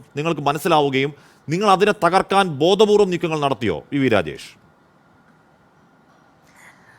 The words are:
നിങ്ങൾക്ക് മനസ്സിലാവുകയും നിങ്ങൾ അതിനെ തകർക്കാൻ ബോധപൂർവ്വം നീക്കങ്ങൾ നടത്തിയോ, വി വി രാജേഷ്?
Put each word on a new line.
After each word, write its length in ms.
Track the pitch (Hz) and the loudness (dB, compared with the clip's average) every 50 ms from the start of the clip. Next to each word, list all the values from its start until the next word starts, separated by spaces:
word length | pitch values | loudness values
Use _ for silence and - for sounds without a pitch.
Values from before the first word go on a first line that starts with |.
| - _ - | -14 _ -10
നിങ്ങൾക്ക് 240 | 139 151 165 165 147 | -6 -4 -4 -4 -2
മനസ്സിലാവുകയും 760 | 139 147 147 160 - 185 165 151 143 139 131 135 135 147 147 - - - _ _ _ - | -2 -4 -4 -2 0 0 2 2 2 2 0 -2 -2 -4 -6 -12 -20 -20 _ _ _ -6
നിങ്ങൾ 220 | 156 185 214 208 | -4 0 2 2
അതിനെ 220 | 190 170 202 208 202 - 165 | 2 4 2 0 0 0 0
തകർക്കാൻ 420 | 170 180 190 185 - 196 196 196 180 147 131 | 0 2 0 0 0 0 0 0 0 -2 0
ബോധപൂർവ്വം 520 | 156 180 202 196 220 208 208 208 208 185 | 0 2 4 4 4 4 4 2 2 0
നീക്കങ്ങൾ 300 | 175 160 170 165 160 151 | -2 -4 -4 -4 -4 -2
നടത്തിയോ, 420 | 143 139 135 - 120 98 80 69 - - | -2 -2 -2 -2 -2 -4 -4 -4 -6 -6
വി 60 | 139 143 | -4 -2
വി 100 | 135 123 | 0 2
രാജേഷ്? 420 | 110 98 82 76 65 - - - - _ _ _ _ _ _ _ _ _ _ _ _ _ _ _ _ _ _ _ _ _ _ _ _ _ _ _ _ _ _ _ _ _ _ _ _ _ _ _ _ - - - - _ _ - - | 2 0 0 -2 -8 -12 -16 -20 -20 _ _ _ _ _ _ _ _ _ _ _ _ _ _ _ _ _ _ _ _ _ _ _ _ _ _ _ _ _ _ _ _ _ _ _ _ _ _ _ _ -20 -20 -20 -20 _ _ -20 -20